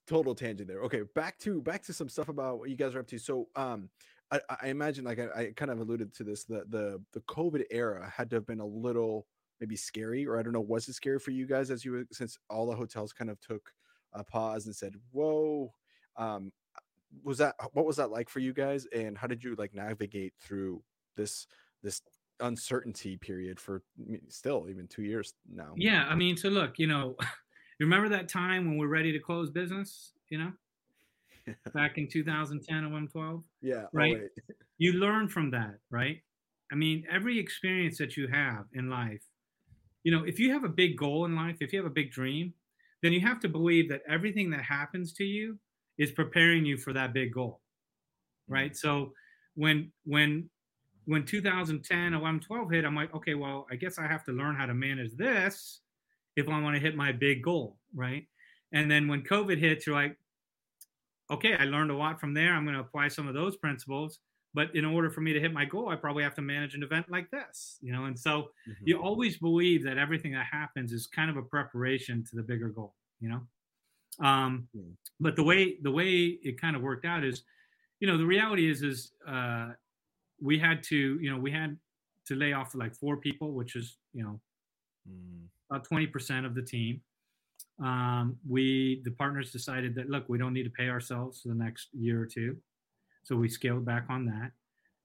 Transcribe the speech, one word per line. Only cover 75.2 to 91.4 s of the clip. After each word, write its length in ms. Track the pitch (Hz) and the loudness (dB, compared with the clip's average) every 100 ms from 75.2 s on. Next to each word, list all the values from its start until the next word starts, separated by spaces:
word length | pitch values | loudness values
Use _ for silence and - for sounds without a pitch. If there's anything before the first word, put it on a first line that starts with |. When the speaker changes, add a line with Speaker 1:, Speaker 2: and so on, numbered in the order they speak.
| 156 156 | 0 4
Speaker 2:
the 60 | |
way, 360 | 156 185 185 185 | 6 8 6 2
the 100 | 143 | 0
way 340 | 151 185 180 175 170 | 2 4 4 4 0
it 160 | 139 120 | -6 -2
kind 140 | 165 143 | 0 0
of 60 | |
worked 220 | 131 123 170 | -2 -4 -2
out 180 | 170 139 | 0 0
is, 180 | 123 - _ _ _ _ - | -2 -10 _ _ _ _ -2
you 80 | 202 | 2
know, 100 | 165 | 4
the 80 | 165 | 6
reality 420 | 190 220 196 160 | 4 4 4 4
is, 140 | 139 | 4
is, 300 | 143 127 - _ 156 | 0 -2 -8 _ -8
uh, 460 | 127 123 117 117 117 _ _ _ _ _ - | -4 -2 -2 -4 -10 _ _ _ _ _ -6
we 180 | 139 156 | 2 6
had 240 | 165 160 - | 6 4 4
to, 340 | 151 135 143 | 4 4 2
you 100 | 143 | 0
know, 80 | 131 | 0
we 120 | 135 | 0
had 280 | 151 156 151 _ _ _ _ - | 0 -2 -6 _ _ _ _ -4
to 80 | 135 | 0
lay 180 | 147 | 2
off, 220 | 139 127 131 | 2 -2 -4
like, 200 | 117 - | -6 -4
four 220 | 143 143 | -2 0
people, 360 | 143 139 151 | -2 -2 -4
which 220 | 135 120 123 | -4 -4 -6
is, 240 | 117 - _ | -8 -12 _
you 100 | 131 | -8
know, 180 | 107 107 _ _ _ _ _ _ 92 | -8 -8 _ _ _ _ _ _ -20
Speaker 1:
Mm. 420 | 92 90 87 87 _ - | -16 -16 -16 -18 _ -8
Speaker 2:
about 140 | 139 - | -6 0
twenty 220 | 156 156 | 0 2
percent 380 | 135 123 131 131 | -2 -2 -2 -2
of 100 | 120 | -4
the 60 | |
team. 400 | 127 120 113 120 _ _ _ _ _ - - - | -4 -2 -2 -4 _ _ _ _ _ -20 -20 -6
Um, 560 | 131 127 123 123 120 123 139 | -2 0 2 2 0 -2 0
we, 540 | 127 131 131 131 131 | 2 4 4 2 0
the 80 | 123 | -4
partners 400 | 120 139 139 127 | -2 -2 -2 -6
decided 440 | 120 131 127 127 120 | -8 -6 -4 -2 -4
that, 140 | 131 | -2
look, 200 | 139 123 | -4 0
we 80 | 120 | 0
don't 160 | 127 | 0
need 100 | 127 120 | 0 -4
to 40 | |
pay 180 | 120 127 | -2 -2
ourselves 520 | 123 123 123 127 - | -2 -4 -4 -6 -8